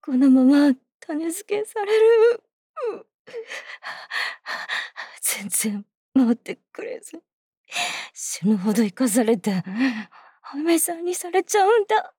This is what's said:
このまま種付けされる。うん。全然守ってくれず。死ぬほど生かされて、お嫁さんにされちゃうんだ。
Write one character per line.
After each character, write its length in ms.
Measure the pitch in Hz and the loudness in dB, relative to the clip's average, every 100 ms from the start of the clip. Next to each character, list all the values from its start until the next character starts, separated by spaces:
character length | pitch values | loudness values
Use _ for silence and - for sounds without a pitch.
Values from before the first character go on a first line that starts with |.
こ 120 | - | -2
の 160 | 254 277 | 2 6
ま 160 | 262 254 | 6 6
ま 280 | 285 285 262 _ _ | 6 4 2 _ _
種 280 | - 302 330 | -10 -6 -6
付 280 | 330 - 415 | -8 -6 -6
け 20 | 427 | -4
さ 180 | 440 | -6
れ 160 | 403 440 | 0 4
る。 420 | 440 466 453 480 _ _ _ 640 494 | 6 6 4 2 _ _ _ -8 -8
う 40 | 349 | -8
ん。 100 | - _ - 480 453 - - - - - - - - - - - - - - - - - | -16 _ -18 -16 -14 -16 -16 -16 -16 -16 -10 -8 -8 -10 -12 -12 -8 -8 -8 -14 -18 -8
全 300 | - 208 196 | -6 -6 -6
然 360 | - 220 208 - _ _ | -4 -4 -6 -12 _ _
守 180 | 262 240 | 2 2
っ 40 | 233 | 0
て 220 | - - _ | -4 -14 _
く 100 | - | -16
れ 200 | - - | -14 -14
ず。 200 | - 320 _ _ _ _ _ 659 719 - - | -14 -20 _ _ _ _ _ -8 -8 -8 -14
死 340 | - - - 190 | -14 -12 -4 0
ぬ 80 | 214 | 0
ほ 160 | 190 | 0
ど 120 | 202 | 0
生 80 | 214 | 0
か 160 | - 262 | 0 0
さ 160 | 202 220 | 2 2
れ 100 | 226 | 0
て、 300 | 208 185 185 202 269 220 220 - - _ - | 0 -2 -4 -2 -2 -2 -12 -18 -20 _ -14
お 40 | 285 | -6
嫁 220 | 320 330 | 0 0
さ 140 | 339 | 0
ん 100 | 339 | -6
に 100 | 349 | -6
さ 160 | 359 359 | -6 -2
れ 140 | 359 | -2
ち 120 | 349 427 | 0 2
ゃ 100 | 381 | 4
う 120 | 466 | 4
ん 80 | 403 | 2
だ。 280 | 427 - | -2 -2